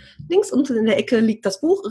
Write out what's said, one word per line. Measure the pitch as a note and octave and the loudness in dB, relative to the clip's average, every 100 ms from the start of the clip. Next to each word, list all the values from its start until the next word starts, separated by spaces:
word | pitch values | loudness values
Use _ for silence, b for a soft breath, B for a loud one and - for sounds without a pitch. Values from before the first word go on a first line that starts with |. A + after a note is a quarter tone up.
| B B - | B B -2
links | F#4 G#4 | 0 0
unten | B3+ C4+ A3+ | 0 0 0
in | A3 | 2
der | F#3+ | 0
Ecke | - A3+ | 0 2
liegt | A3 G#3+ G3 | 2 0 -6
das | - | -4
Buch, | D#4+ G4 - | 0 0 0